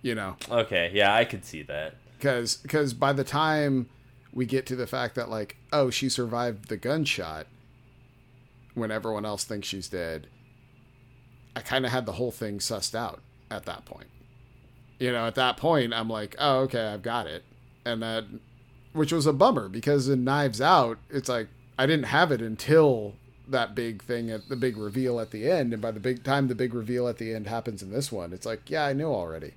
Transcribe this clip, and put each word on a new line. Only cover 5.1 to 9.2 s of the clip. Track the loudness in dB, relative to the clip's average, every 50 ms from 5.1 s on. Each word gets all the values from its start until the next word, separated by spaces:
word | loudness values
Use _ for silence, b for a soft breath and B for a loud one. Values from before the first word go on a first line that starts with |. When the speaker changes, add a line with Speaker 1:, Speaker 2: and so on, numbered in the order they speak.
| -2
Speaker 1:
that, | -4 -4 -4
like, | -4 -6 -6 -6 -10 -20 -10 -2 2
oh, | 2 2 2
she | 2 0 -2
survived | -2 0 -2 -2 -2 -2 -2 -2 -2 -4 -6 -8 -8
the | -8
gunshot | -4 -2 -2 0 0 0 0 -2 -2 -4 -6 -8 -10 -12 -14 -18 -20 -20 -20 -20 -20 -20 -20 -20 -20 -20 -20 _ _ _ _ _ -20 -20 _ _ -20 -20 -12 -6
when | -6 -4 -2
everyone | -4 -4 -4 -4 -4 -4